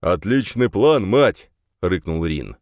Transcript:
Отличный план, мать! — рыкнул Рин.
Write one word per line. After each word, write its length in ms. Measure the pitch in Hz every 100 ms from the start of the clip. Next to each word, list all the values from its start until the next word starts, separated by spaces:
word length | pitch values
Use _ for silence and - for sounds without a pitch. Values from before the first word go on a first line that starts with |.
Отличный 680 | - 87 82 131 123 - 120
план, 380 | 101 131 156 98
мать! — 420 | 117 139 95 - _ _ _
рыкнул 440 | 90 90 78 80
Рин. 320 | 82 78 57 55